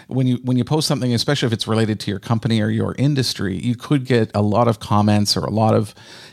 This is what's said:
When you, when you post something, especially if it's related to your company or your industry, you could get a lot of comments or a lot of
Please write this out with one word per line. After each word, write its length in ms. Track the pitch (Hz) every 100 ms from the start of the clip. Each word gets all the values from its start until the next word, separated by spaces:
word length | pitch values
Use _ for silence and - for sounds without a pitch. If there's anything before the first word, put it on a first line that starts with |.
| -
When 180 | 127 127
you, 140 | 123
when 140 | 123 127
you 60 |
post 220 | 120 156 151
something, 280 | 135 127
especially 320 | 117 - 143 127
if 80 |
it's 120 | 110 -
related 320 | 110 110 104
to 100 | -
your 100 | 95
company 400 | - 113 113 113
or 80 | 107
your 260 | 110 101 -
industry, 580 | 139 135 120 - 101 90
you 180 | 120
could 300 | 113 - 147
get 260 | 127 120 107
a 80 | 104
lot 260 | 104 107 117
of 100 | 104
comments 600 | - 104 104 104 104 92
or 60 | -
a 40 |
lot 240 | 104 110
of 200 | 110 104 - - - -